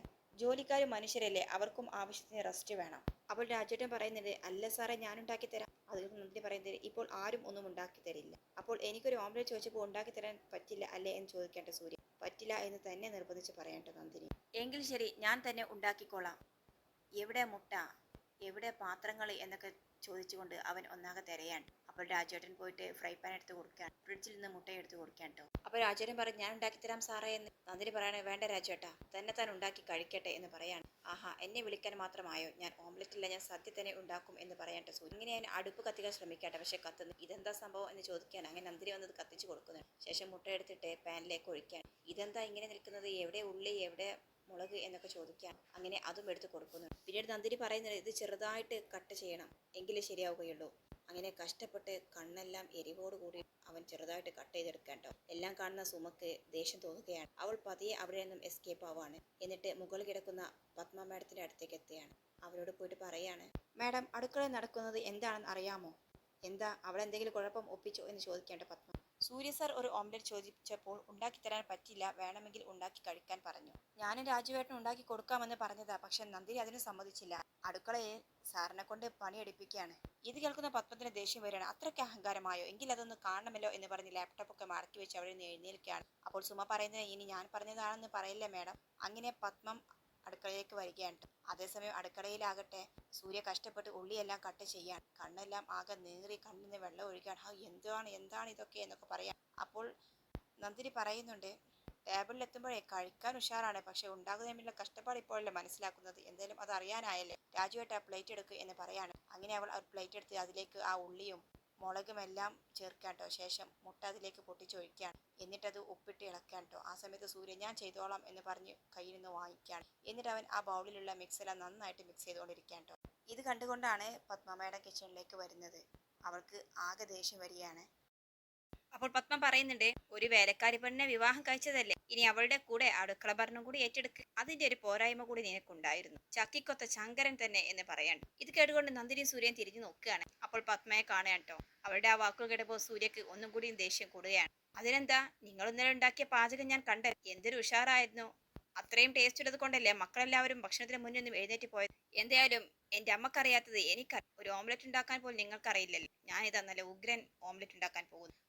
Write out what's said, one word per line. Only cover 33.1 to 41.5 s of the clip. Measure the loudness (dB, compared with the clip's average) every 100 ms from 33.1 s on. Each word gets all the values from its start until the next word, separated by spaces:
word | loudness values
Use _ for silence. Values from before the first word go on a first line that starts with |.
| -4
ഇല്ല, | -2
ഞാൻ | -2
സദ്യ | -6 -8 -8
തന്നെ | -6 -6
ഉണ്ടാക്കും" | -6 -6 -6 -6 -12
എന്ന് | -12
പറയട്ടെ | -8 -6 -6 -8
സൂര്യ. | -10 -10
ഇങ്ങനെ | -8 -4
ഞാൻ | -2 -2
അടുപ്പ് | -2 -2 -4
കത്തിക്കാൻ | -4 -2 -4
ശ്രമിക്കട്ടെ, | -4 -8 -6 -6 -4
പക്ഷെ | -4 -4
കത്തുന്നു. | -6 -10 -10 -12
"ഇതെന്താ | -12 -8 -6
സംഭവം?" | -6 -6 -6 -6
എന്ന് | -6
ചോദിക്കാൻ | -6 -6 -6 -10 -10
അങ്ങനെ | -10 -10
നന്ദിനി | -8 -6
വന്നത് | -6 -8
കത്തിച്ച് | -10 -10 -10 -10
കൊടുക്കുന്നു. | -10 -12 -16 -18 _
ശേഷം | -6 -4 -4
മുട്ട | -8 -2
എടുത്തിട്ട് | -2 -4 -8 -8 -6
പാനിലേക്ക് | -6 -6 -4 -4 -4